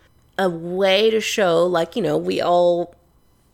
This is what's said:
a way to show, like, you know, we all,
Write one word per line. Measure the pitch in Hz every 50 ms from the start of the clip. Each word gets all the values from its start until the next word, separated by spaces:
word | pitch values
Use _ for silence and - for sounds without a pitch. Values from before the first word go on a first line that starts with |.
| _ _ _ _ _ _ _ 185
a | 196 180
way | 170 165 170 175 180 190 196 190 190 202 220 226
to | 220 214
show, | 202 - - 233 196 175 165 170 175
like, | 180 175 165 170 - -
you | 240
know, | 180 147 151
we | 160 175 185 185 -
all, | - 170 175 175 175 175 175 175 170 - - _ _ _ _ _ _ _ _ _ _ _